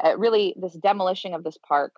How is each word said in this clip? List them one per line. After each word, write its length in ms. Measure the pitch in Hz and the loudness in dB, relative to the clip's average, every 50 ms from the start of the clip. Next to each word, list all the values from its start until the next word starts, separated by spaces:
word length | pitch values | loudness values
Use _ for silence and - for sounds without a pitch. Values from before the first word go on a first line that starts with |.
| 151 | 2
uh, 140 | 160 165 | 2 2
really 380 | 180 208 233 226 214 208 185 - | 2 2 2 2 2 2 0 -2
this 160 | 180 185 180 170 | -6 -8 -10 -6
demolition 640 | 170 165 196 202 202 190 185 190 190 - 190 175 | -2 0 0 2 2 0 -2 -2 -4 -6 -8 -8
of 80 | 160 165 | -6 -6
this 140 | 160 160 _ _ | -8 -10 _ _
park, 280 | - 147 143 143 - - | 0 0 0 0 -2 -6